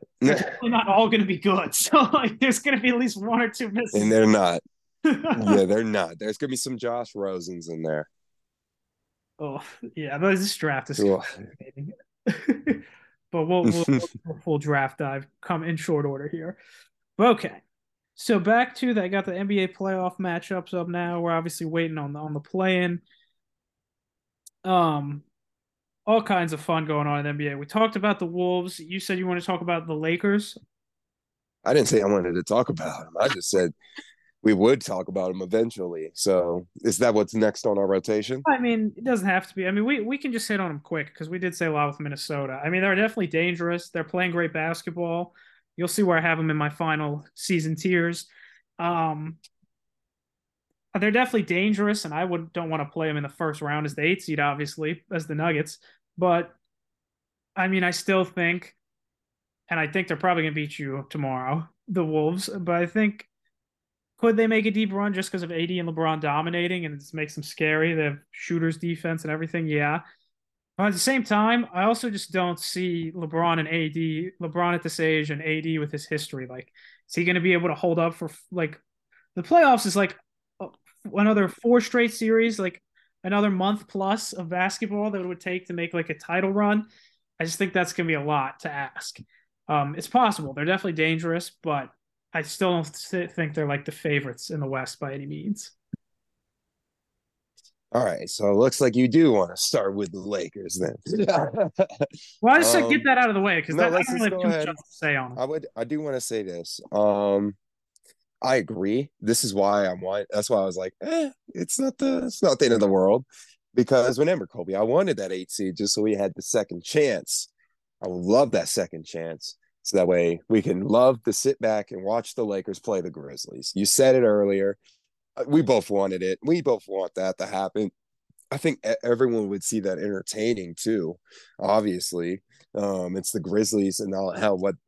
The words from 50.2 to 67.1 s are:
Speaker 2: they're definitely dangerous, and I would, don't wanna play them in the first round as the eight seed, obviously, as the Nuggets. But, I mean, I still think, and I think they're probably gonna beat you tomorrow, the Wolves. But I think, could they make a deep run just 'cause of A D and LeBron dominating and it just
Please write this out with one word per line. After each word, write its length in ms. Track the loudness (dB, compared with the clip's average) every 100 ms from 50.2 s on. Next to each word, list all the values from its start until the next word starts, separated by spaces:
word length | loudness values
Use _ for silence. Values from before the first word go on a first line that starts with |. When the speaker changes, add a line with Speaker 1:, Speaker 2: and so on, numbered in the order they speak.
| _ _ _ _ _ _ _ 0
Speaker 2:
they're 100 | 2
definitely 340 | 2 2 0
dangerous, 600 | 0 0 2 2 0 0
and 80 | -2
I 100 | -4
would, 280 | -2 -2 -4
don't 160 | -6 -4
wanna 160 | -4
play 240 | -4 -4 -2
them 80 | -2
in 60 |
the 80 | -6
first 320 | -4 -4 -4
round 240 | -4 -2 -2
as 80 |
the 80 | 0
eight 200 | 0 0
seed, 160 | -2 -2
obviously, 680 | 0 -2 -6 -4 -6 -6 -6
as 160 | -8 -4
the 80 |
Nuggets. 440 | -2 0 0 -2 -10 _ _ _ -2
But, 360 | 2 2 0 _ _ _ _ _ _ _ _ _ _ -4
I 120 | 0
mean, 140 | 2
I 100 | 0
still 340 | 0 2 2 2
think, 500 | 0 0 -2 -6 _ _ _ _ _ _ _ _ _ -6
and 100 | -2
I 60 | -2
think 200 | -2 -2
they're 120 | 0
probably 240 | 2 2
gonna 120 | 0
beat 240 | -2 -6 -8
you 280 | -8 -8 -8
tomorrow, 580 | -4 -4 -2 -2 -4 -4 _ -6
the 160 | -2
Wolves. 440 | 0 2 0 -2 -6
But 260 | -6 -2 0
I 100 | 0
think, 400 | 2 0 -2 -16 _ _ _ _ _ _ _ _ 0
could 180 | 2 4
they 100 | 4
make 180 | 4 2
a 40 |
deep 220 | 0 0
run 200 | 0 -2
just 180 | -2 -4
'cause 100 | -6
of 80 | -4
A 160 | -4 -2
D 140 | -2
and 80 | -4
LeBron 320 | -2 0 0
dominating 640 | 0 0 0 -2 -2 -4
and 100 | -6
it 40 | -10
just 160 | -10